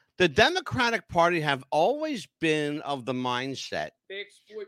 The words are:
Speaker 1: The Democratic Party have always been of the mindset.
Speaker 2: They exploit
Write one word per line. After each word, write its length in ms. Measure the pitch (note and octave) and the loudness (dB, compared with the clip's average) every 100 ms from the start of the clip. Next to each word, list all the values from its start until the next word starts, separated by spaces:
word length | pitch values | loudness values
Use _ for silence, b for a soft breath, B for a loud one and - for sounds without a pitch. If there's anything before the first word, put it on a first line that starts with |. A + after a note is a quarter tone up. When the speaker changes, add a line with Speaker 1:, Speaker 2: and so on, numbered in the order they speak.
| _ - | _ 0
Speaker 1:
The 100 | F3+ | 2
Democratic 800 | C#3 B3+ F#4 D#4 B3+ A#3+ A3+ - | 6 4 2 -2 0 0 0 0
Party 320 | F3 E3+ F3 | 2 4 4
have 240 | D3+ C3+ C3+ | 0 -2 0
always 560 | D3 F3+ D4 D#4 B3+ - _ | 2 2 2 -2 -6 -10 _
been 420 | E3 D#3 D3 D3 | 0 2 0 -4
of 240 | - C#3+ A#2 | -6 -6 -4
the 80 | |
mindset. 760 | B2+ B2+ B2 C3+ B2+ - E2 D2+ - - | -4 -2 -2 -4 -8 -6 -6 -6 -10 -14
Speaker 2:
They 120 | G3 | -14
exploit 460 | G3+ _ _ G#3+ | -14 _ _ -16